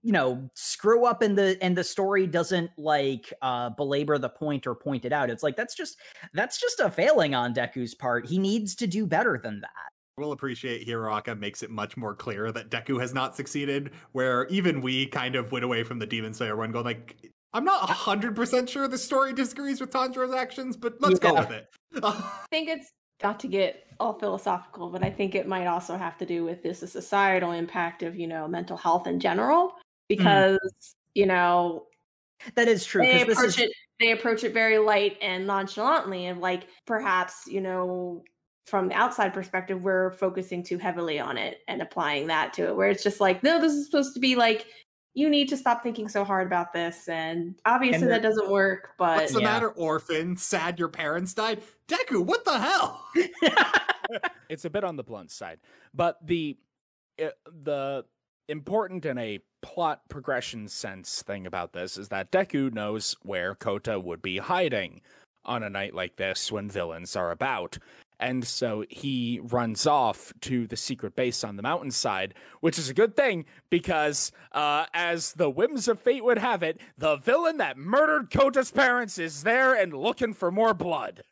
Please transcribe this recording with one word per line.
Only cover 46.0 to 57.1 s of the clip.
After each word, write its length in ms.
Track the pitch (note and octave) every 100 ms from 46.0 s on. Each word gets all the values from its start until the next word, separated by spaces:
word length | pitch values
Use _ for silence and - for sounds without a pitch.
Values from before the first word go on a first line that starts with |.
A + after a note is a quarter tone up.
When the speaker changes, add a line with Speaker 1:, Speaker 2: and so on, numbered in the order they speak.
| G#3+
Speaker 3:
so 160 | G#3
hard 220 | G3 F#3+ F#3
about 260 | F3 F3
this, 340 | F3 E3+ E3+ -
and 520 | E3 D#3+ E3+ E3+ F#3
obviously 380 | A3 B3 B3+ G3+
Speaker 1:
And 100 | A#3+
Speaker 3:
that 100 | A3+
Speaker 1:
there 80 | A3
Speaker 3:
doesn't 180 | G#3+ G3
work, 400 | G3 F#3+ F#3+ - -
but" 180 | F3 D#3+
Speaker 2:
"What's 140 | D3+
the 60 | E3+
Speaker 1:
Yeah. 60 | G#3
Speaker 2:
matter, 180 | A3 A3+
orphan? 640 | G#3+ D#3+ D#3 - D#3 E3+ F3+
Sad 420 | - F#3 E3 F3
your 80 | E3
parents 460 | - D#3 E3 F#3
died?" 280 | A3 A3 G#3+ - _ -
Deku, 360 | E4+ B4 G#3+ F3+
what 180 | A#4
the 140 | A4+ C4
hell? 500 | B3+ F#4+ - - -
Speaker 1:
<laughs> 680 | D#4+ F4+ - E4 - - G#4 - - - A3+ F4 - _
Speaker 4:
It's 160 | D#3+
a 60 | E3+
bit 140 | F#3+
on 120 | F#3+ D3+
the 80 |
blunt 260 | A#2 G#2+ E2+
side, 280 | - F#2 D#2+ _ _ _
but 240 | C3 E3+ - D#3+
the, 300 | E3+ D3+ C3+ _ _ _ _ _